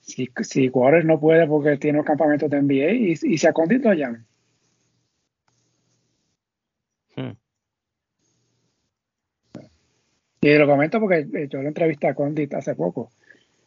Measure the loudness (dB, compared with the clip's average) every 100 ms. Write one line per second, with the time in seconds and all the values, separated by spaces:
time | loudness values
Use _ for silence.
0 | -16 -10 -10 -8 -4 -2 0 2 4 4
1 | 2 2 4 4 4 2 0 0 0 -2
2 | -2 0 0 0 -2 0 0 0 0 0
3 | 0 -2 -2 2 2 2 0 0 2 0
4 | -2 -10 -18 _ _ _ _ _ _ _
5 | _ _ _ _ _ _ _ _ _ _
6 | _ _ _ _ _ _ _ _ _ _
7 | _ -14 -14 -14 _ _ _ _ _ _
8 | _ _ _ _ _ _ _ _ _ _
9 | _ _ _ _ _ -20 -20 _ _ _
10 | _ _ _ 0 4 6 6 4 2 -2
11 | 0 -2 -2 -6 -8 -8 -8 -2 -2 -2
12 | -4 -2 -4 -4 -6 -6 -8 -6 -6 -6
13 | -12 _ _ _ _ _